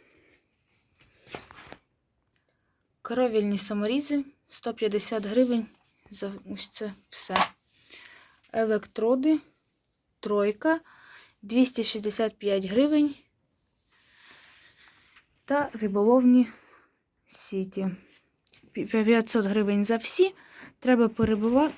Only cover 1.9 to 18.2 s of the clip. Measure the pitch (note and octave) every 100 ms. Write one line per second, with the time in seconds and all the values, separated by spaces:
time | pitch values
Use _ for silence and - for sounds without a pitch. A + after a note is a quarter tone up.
1.9 | _ _ _ _ _ _ _ _ _ _
2.9 | _ - A#3 B3+ A3 G#3 G3+ - G#3 G#3
3.9 | C4 C#4+ D4 C4+ _ _ - A#3 A#3 G#3+
4.9 | G#3 - A3 G3+ A3+ B3+ A#3+ A3+ _ _
5.9 | _ _ G3+ G3+ G3 F#3+ G3 - - G#3+
6.9 | G3 _ - - F#3 - - _ _ _
7.9 | - - - _ _ _ A3+ A3+ G#3+ G#3
8.9 | - A3 C4 C#4+ D4+ - _ _ _ _
9.9 | _ _ _ G#3 G#3 G3+ G#3 D#4 D#4+ -
10.9 | - - - - _ G3+ A#3 B3+ - G#3+
11.9 | A3 G#3 G#3 A3 - G3+ G3 F#3+ G#3+ D4
12.9 | D4+ D4 C#4 _ _ _ _ _ _ _
13.9 | _ _ _ - - - - _ _ _
14.9 | _ _ _ _ _ - C#4+ C#4 A3 G#3+
15.9 | G3 G#3 B3 B3 B3 A#3+ - _ _ _
16.9 | _ _ _ _ - - G3 F#3+ F#3+ F#3+
17.9 | F#3 _ _